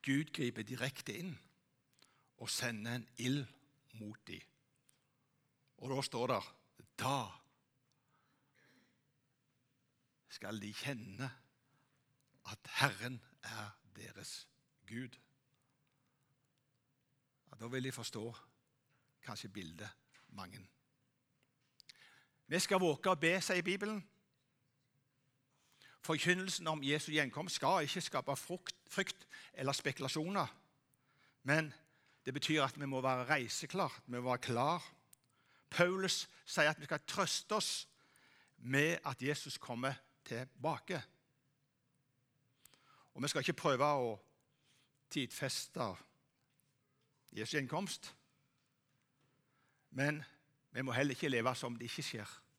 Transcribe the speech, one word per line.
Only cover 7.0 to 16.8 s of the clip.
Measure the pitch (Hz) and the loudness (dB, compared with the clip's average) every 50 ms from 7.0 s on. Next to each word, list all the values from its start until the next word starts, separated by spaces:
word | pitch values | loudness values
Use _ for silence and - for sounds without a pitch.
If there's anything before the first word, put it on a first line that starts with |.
| - 131 143 135 113 98 - - _ _ _ _ _ _ _ _ _ _ _ _ _ _ _ _ _ _ _ _ _ _ _ _ _ _ _ _ _ _ _ _ _ _ _ _ _ _ _ _ _ _ _ _ _ _ _ _ _ _ _ _ _ _ _ _ _ _ | 0 2 2 0 -2 -4 -10 -16 _ _ _ _ _ _ _ _ _ _ _ _ _ _ _ _ _ _ _ _ _ _ _ _ _ _ _ _ _ _ _ _ _ _ _ _ _ _ _ _ _ _ _ _ _ _ _ _ _ _ _ _ _ _ _ _ _ _
skal | - - - 98 110 107 | -14 -10 -8 -6 -6 -6
de | 101 104 107 | -6 -6 -8
kjenne | - - 139 139 113 - 98 95 101 135 127 - - _ _ _ _ _ _ _ _ _ _ _ _ _ _ _ _ _ _ _ _ _ | -6 -4 -4 -4 -6 -8 -10 -8 -6 -6 -6 -8 -12 _ _ _ _ _ _ _ _ _ _ _ _ _ _ _ _ _ _ _ _ _
at | - 110 - - - - - | -14 -14 -12 -12 -6 2 4
Herren | 135 139 98 98 113 123 131 117 - - - _ - | 4 4 4 0 -6 -6 -6 -8 -12 -20 -20 _ -12
er | - 113 110 104 104 - _ _ 101 95 | -10 -8 -8 -8 -10 -12 _ _ -20 -18
deres | - - 104 87 95 - - - - - _ _ _ _ _ _ _ _ | -16 -16 -14 -14 -14 -12 -12 -12 -12 -14 _ _ _ _ _ _ _ _
Gud. | - 113 120 127 120 - - _ _ _ _ _ _ _ _ _ _ _ _ _ _ _ _ _ _ _ _ _ _ _ _ _ _ _ _ _ _ _ _ | -10 -8 -8 -8 -10 -12 -20 _ _ _ _ _ _ _ _ _ _ _ _ _ _ _ _ _ _ _ _ _ _ _ _ _ _ _ _ _ _ _ _